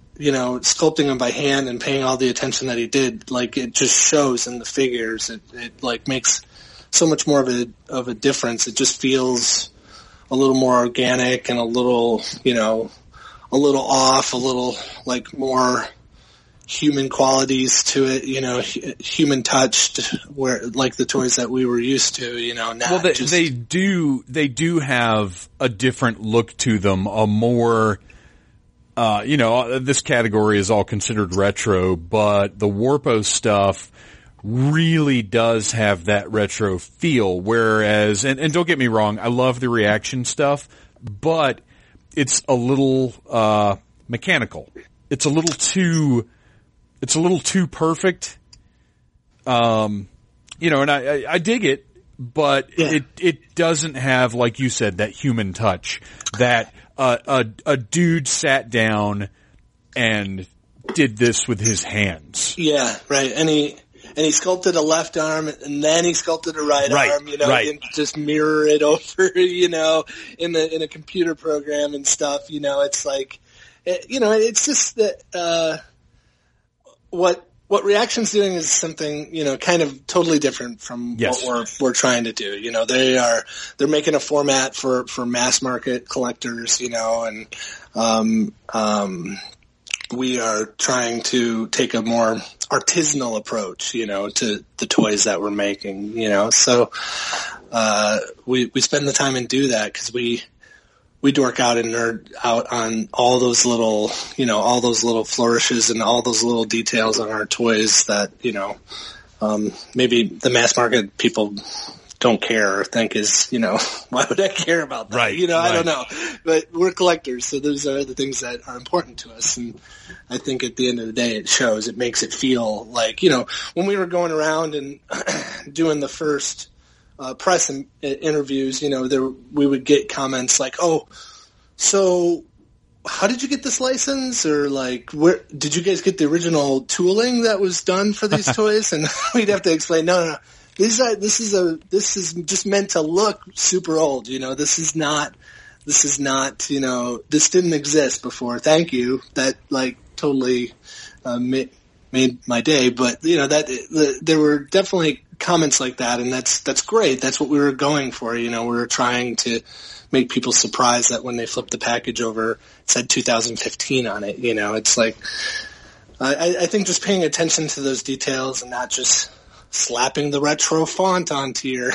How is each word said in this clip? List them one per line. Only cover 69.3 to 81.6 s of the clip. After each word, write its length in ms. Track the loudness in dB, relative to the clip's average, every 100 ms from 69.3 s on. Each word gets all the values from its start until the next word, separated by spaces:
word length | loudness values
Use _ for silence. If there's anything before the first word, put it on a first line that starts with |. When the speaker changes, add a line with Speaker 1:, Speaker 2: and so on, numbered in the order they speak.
| 4
Speaker 1:
you 340 | 2 4 2
know, 340 | 2 2 2 0 -10 -18 -8
in 140 | -2
the, 220 | 0 0 -2
in 60 |
a 60 | -6
computer 460 | -10 -6 -2 -2
program 600 | -2 -4 -4 -2 -2 -2
and 120 | -2 -2
stuff. 440 | -2 -2 -4 -6
You 100 | -6
know, 220 | -2 0
it's 240 | 0 -2 -4
like, 340 | -6 -6 -14 _ -20 -20 _ -6
it, 220 | -6 -4
you 100 | -2
know, 120 | 2
it's 320 | 4 2 2 0
just 320 | 0 -2 0
that, 260 | -2 -2 _
uh, 440 | -6 -2 0 0 -4 -10 _ _ _ _ _ _ _ _ _ _ _ _
what, 380 | 0 2 2 -4 _ -2
what 180 | 0 4
Reaction's 460 | 4 2 0 0
doing 220 | 2 2
is 160 | 0 0
something, 640 | 0 -2 -6 -6 -6 -8
you 120 | -4 -2
know, 100 | -2
kind 260 | 2 2
of 240 | 0 -4 -2
totally 320 | 0 2 2
different 420 | 0 -2 -10 -12
from 340 | -12 -10 -8 -2
Speaker 2:
Yes. 240 | -2 -2
Speaker 1:
what 260 | -2 -4